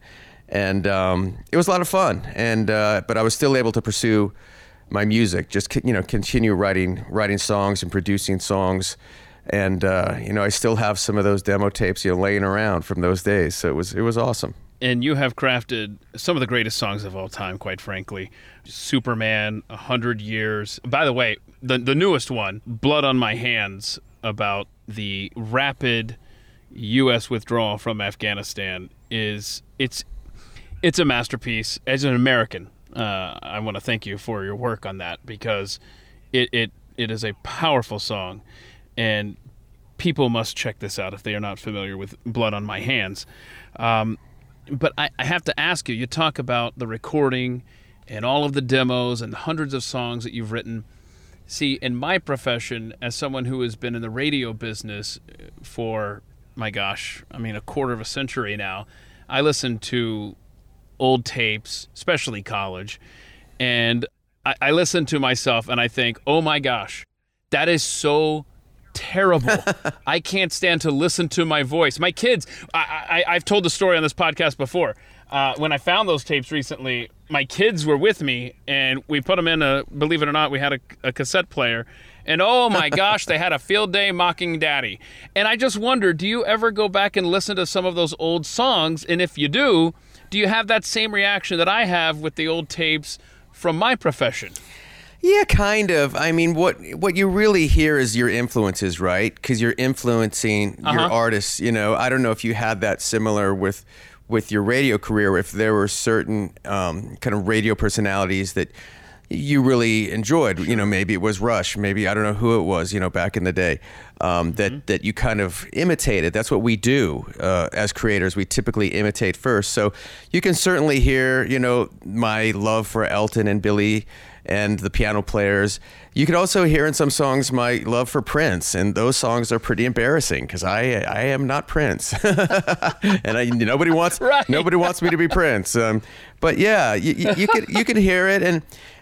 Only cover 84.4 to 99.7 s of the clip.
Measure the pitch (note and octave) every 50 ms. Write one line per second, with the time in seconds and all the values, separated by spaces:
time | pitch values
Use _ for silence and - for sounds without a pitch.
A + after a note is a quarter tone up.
84.4 | F3 E3+ E3 D#3 D#3 D3 D3 C#3 B2 G#2+ F#2 - - - - - - - - G3
85.4 | G#3 A3 A#3 G#3+ B3+ C4 G3+ G#3 G#3+ B3 C4 B3 G3+ F#3 E3 D3+ F3+ G3+ A3+ A#3+
86.4 | A3 - A3 A3 A3+ A3+ G3+ G#3 G#3+ G3+ F3+ G3 G3+ G3+ - G3 F#3 E3+ F3+ G3
87.4 | - G#3 G3+ F#3 F3 - - G3 F3+ F#3 E3+ F3 E3+ D3 D#3+ - D#3+ E3 E3+ E3+
88.4 | D#3 - - - A#3+ C4 A#3+ F3+ D#3 D#3+ E3 D3+ - - E3+ F3 F3+ E3 - -
89.4 | C#3+ C#3+ D3 B3+ D4 C4+ G3 E3 E3 E3 - - - - - - - - - G#3
90.4 | G#3 F#3+ A3 A3+ A3 G3 A3+ A3 - - - A3+ A3 A3 G#3 G3 G3 G3+ G3+ F#3+
91.4 | - - F#3+ E3 E3+ F#3 G3+ A3+ A#3 F#3 F3+ F3 E3 D#3+ D#3 D3+ D#3 D#3 - -
92.4 | D#3 D#3+ D#3+ E3+ D#3+ - - - E3 D#3 D#3 D3+ D3 - - - - - - -
93.4 | - - - - - F3 D#3 E3 G#3 A#3+ B3+ - - E3 C#3 - C3+ A#2 - -
94.4 | - F2 - - - - - - - - - - - - - - - F4+ G4+ G#4
95.4 | G4 - - G#3 G3+ G3+ G#3+ G#3+ G#3 F3+ F3 D3+ C#3+ C3+ - - D3+ E3 E3 E3
96.4 | E3 E3 E3+ D#3 F3+ F3+ - - F2 D#2 B2 D#3+ F3+ G3+ E3 F#3 G3 G3 F3+ G#3
97.4 | G#3+ G#3+ G3+ F#3 D#3 C#3 - E3 D#3 D#3 D3+ C#3 B2+ A2+ G#2+ A#2+ A#2+ A#2+ F#2+ A#2+
98.4 | B2 A#2+ - A#2+ G#2+ F#2+ F#2 - G2+ F#2 E2+ E2 F#2+ F2+ F2+ F#2+ G#2+ A2+ - -
99.4 | - - C3 G#2+ A#2 A#2